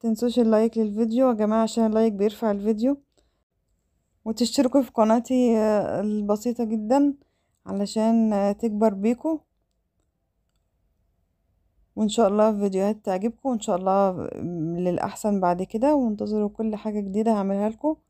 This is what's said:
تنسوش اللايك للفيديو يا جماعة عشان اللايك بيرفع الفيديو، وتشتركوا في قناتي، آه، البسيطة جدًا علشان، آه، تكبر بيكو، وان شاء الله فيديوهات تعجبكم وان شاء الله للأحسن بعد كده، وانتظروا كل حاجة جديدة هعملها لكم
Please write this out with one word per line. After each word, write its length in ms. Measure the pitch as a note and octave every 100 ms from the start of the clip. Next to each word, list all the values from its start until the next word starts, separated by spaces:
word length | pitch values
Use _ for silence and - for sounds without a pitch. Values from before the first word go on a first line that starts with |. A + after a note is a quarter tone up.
تنسوش 380 | A#3 A3 A#3+ A#3
اللايك 400 | A3+ A3 A3+ A3+
للفيديو 500 | G#3+ G#3 A3+ A3+ C4
يا 40 |
جماعة 300 | A3+ G#3+ A3
عشان 240 | A3+ A#3 A3+
اللايك 260 | G#3+ A3+
بيرفع 380 | G3+ G#3 G#3+ A3+
الفيديو، 460 | G3+ G#3 G#3+ A#3+ C#4 _ _ _ _ _ _ _ _ _ _ _ _
وتشتركوا 580 | A3 A3+ A#3+ - B3+ C#4+
في 80 | B3+
قناتي، 640 | - G#3+ A3+ A#3+ B3+ B3 A3+
آه، 440 | G#3+ G#3+ F#3 A#2
البسيطة 640 | G#3 G#3+ G#3 G#3 A#3+ A#3
جدًا 500 | A3+ A3 G#3+ C4+ C#4+ C#4 _ _ _ _ -
علشان، 640 | G3 G3+ A3 A3 A#3 A3
آه، 200 | G3+ G3+
تكبر 420 | G#3 A#3 G#3 A3
بيكو، 460 | G3 G#3 A#3+ D#4 D#4 _ _ _ _ _ _ _ _ _ _ _ _ _ _ _ _ _ _ _ _ _ _ _ _ _ -
وان 120 | G#3+
شاء 200 | G#3+ G#3+
الله 300 | G#3 G#3+ G#3
فيديوهات 460 | G3+ F#3+ G3 A3
تعجبكم 440 | - F#3 G#3+ A#3 C4+
وان 120 | A#3+
شاء 160 | - F3+
الله 360 | F#3+ G3 G3 F3+ E2+ - E3+ F3 D#3+ E3+
للأحسن 600 | F3+ F3 - - G#3+ G3+
بعد 220 | F3+ F3
كده، 320 | F#3 A3 C4+
وانتظروا 540 | D4+ B3 G#3 G#3 G#3+ G#3
كل 280 | G#3 A3 G#3+
حاجة 240 | A3 G#3+
جديدة 320 | G3+ F#3+ A3
هعملها 360 | G#3+ G3 G3 G#3
لكم 280 | A3 D4+ D#4 _